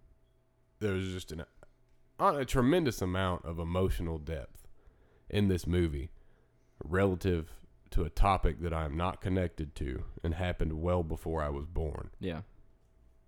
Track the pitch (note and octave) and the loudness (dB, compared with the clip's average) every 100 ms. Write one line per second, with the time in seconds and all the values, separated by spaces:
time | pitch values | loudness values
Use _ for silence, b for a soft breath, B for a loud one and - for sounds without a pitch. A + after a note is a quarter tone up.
0 | - _ _ _ _ _ _ _ G#2+ F#2+ | -20 _ _ _ _ _ _ _ -2 0
1 | F#2+ F#2 - D#2+ D#2 - - _ _ _ | -2 -6 -8 -12 -12 -18 -20 _ _ _
2 | _ - F#3+ D3+ B2+ C3+ B2 F3 D3+ - | _ 0 0 2 2 4 6 4 2 0
3 | F#2 F#2 F#2+ F2+ - E2 E2+ F2+ F#2+ - | -2 0 0 0 -4 -6 -2 0 2 0
4 | E2+ D#2+ D2+ D#2+ A#1 - - b b b | -2 -6 -6 -8 -8 -16 -20 b b b
5 | b b b G#2 G2+ F2+ - F2 E2 D2 | b b b 2 2 2 2 2 2 0
6 | C#2 b b b b b b _ C#2+ F2+ | -6 b b b b b b _ -2 2
7 | G2 F2+ F#2+ F2 D#2 - - - - - | 2 2 2 0 -2 -12 -20 -20 -2 0
8 | - - G2+ F#2 F2 D2 E2+ D#2+ D#2 D2 | 0 4 6 6 2 0 -2 -2 -2 0
9 | F2+ - G2 F#2+ F2+ - D2 - C#2+ B1+ | -2 -2 0 0 0 -2 -8 -6 -4 -4
10 | - - E2+ E2 F2+ E2+ D#2+ D#2 E2+ F2+ | -8 -6 -4 -2 -2 0 -2 0 0 2
11 | D#2+ D#2+ E2 D#2+ D2 C#2+ D#2 E2+ D#2+ C#2+ | 0 -4 -4 -2 -2 -4 -4 -4 -4 -4
12 | - - F#2+ D#2+ - - - _ _ _ | -10 -8 -8 -6 -10 -18 -20 _ _ _
13 | - _ | -20 _